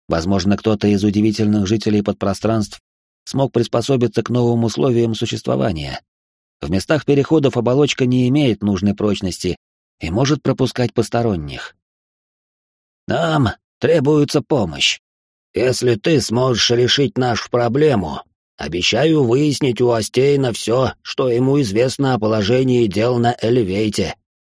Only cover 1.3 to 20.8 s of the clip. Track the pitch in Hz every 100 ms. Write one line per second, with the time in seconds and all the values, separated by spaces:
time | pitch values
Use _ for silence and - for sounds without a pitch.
1.3 | 104 107 107 95 110 110 107 101 98 101
2.3 | 95 104 113 107 - _ _ _ _ -
3.3 | - 135 120 113 120 117 135 120 120 110
4.3 | 120 120 117 117 143 139 120 117 110 117
5.3 | 113 123 131 127 80 69 - - _ _
6.3 | _ _ _ 73 - - 156 - 143 131
7.3 | 160 139 123 117 131 143 - 127 127 123
8.3 | 143 139 104 101 95 101 98 104 98 92
9.3 | - 92 82 _ _ _ _ 80 98 135
10.3 | 147 139 127 131 - 120 - 107 120 117
11.3 | 92 73 64 - _ _ _ _ _ _
12.3 | _ _ _ _ _ _ _ - 120 165
13.3 | 156 110 - _ _ - 160 135 151 147
14.3 | 147 - 143 92 71 - - _ _ _
15.3 | _ _ 92 127 117 123 113 - 151 -
16.3 | 113 131 110 - 120 123 - 131 - 127
17.3 | 110 - 123 120 131 156 117 82 69 -
18.3 | _ _ _ - 80 - 113 156 156 123
19.3 | 127 151 131 139 107 123 117 104 123 139
20.3 | 143 131 101 - 120